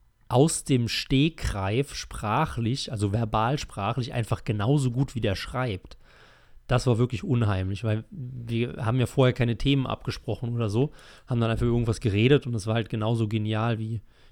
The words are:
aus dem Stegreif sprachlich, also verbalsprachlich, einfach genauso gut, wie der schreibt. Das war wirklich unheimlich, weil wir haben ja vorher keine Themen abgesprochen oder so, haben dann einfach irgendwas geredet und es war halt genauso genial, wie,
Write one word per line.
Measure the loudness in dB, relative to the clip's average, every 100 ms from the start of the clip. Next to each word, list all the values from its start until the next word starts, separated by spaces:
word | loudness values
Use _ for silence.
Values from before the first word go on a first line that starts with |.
| _ _ 0
aus | 4 4 2
dem | 0 0 2
Stegreif | -2 0 2 2 0 -4 -2 -2 0 -2
sprachlich, | -6 -12 -8 -2 0 0 -2 -2 -2 -4
also | -2 0
verbalsprachlich, | 0 0 0 2 0 -4 -4 -4 -2 -4
einfach | -4 -2 -4 -2
genauso | -2 2 2 2
gut, | 0 -2 -2
wie |
der | -2 -2
schreibt. | -4 -6 -4 -6 -10 -20 -20 -20 -20 -20 -20 -16 0
Das | 2 4
war | 4
wirklich | 2 0 0
unheimlich, | 2 2 2 -2 -2
weil | -2 -2 -4
wir | -12 -12 -10 -6 -2 -2 -2 -2
haben | 0
ja | 2
vorher | 4 4
keine | 4 0 0
Themen | 2 2 0
abgesprochen | -4 -6 -8 -6 -6 -4 -2
oder | 0
so, | 2 0 -2 -20 -18 -4
haben | 0
dann | 0
einfach | 2 2
irgendwas | 2 0 0
geredet | 0 4 6 4 2
und |
es | -4 -2
war | -2
halt | -2
genauso | -2 0 0 0
genial, | 0 -2 -2 -2 -2
wie, | -4 -8 -10 _ -20